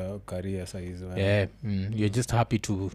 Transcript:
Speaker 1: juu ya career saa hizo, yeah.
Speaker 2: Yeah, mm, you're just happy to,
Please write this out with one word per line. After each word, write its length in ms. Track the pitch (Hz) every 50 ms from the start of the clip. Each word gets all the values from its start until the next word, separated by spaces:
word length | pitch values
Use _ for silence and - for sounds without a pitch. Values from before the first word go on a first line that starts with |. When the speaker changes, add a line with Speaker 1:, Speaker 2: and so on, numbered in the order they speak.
| 92
Speaker 1:
juu 60 | 95 101
ya 60 | 104
career 480 | - - 95 92 92 98 95 92 87
saa 120 | - - 95
hizo, 260 | 90 90 90 87 92
yeah. 120 | 92 92 95
Speaker 2:
Yeah, 280 | 98 98 101 104 98 98 - - -
mm, 200 | 107 101 95 95 101
you're 180 | 113 107 104 104
just 220 | 98 123 117 -
happy 280 | 117 117 117 - 120 104
to, 320 | - - 104 92 98 92